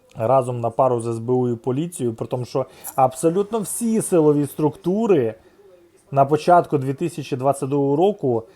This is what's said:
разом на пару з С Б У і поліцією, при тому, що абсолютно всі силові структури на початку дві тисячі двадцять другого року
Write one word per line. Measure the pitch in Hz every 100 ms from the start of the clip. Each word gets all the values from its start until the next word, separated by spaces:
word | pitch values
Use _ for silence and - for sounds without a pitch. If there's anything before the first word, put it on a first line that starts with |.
| _ -
разом | 113 135 123 123
на | 117
пару | 127 131 120
з | 117
С | 113
Б | 113
У | 127 123
і | 117
поліцією, | 131 127 175 - 120
при | 113 123
тому, | 127
що | 120 143 - - - -
абсолютно | 131 - 165 185 202 226
всі | 185 - 233 220
силові | - 175 151 147 139
структури | - 151 - 175 202 226 165 113 - _ _ - - _ _ -
на | 139
початку | 135 151 175 175 170 147
дві | 131
тисячі | 135 175 - 135 131
двадцять | 139 135 135
другого | 143 139 143
року | 196 202 135 113 -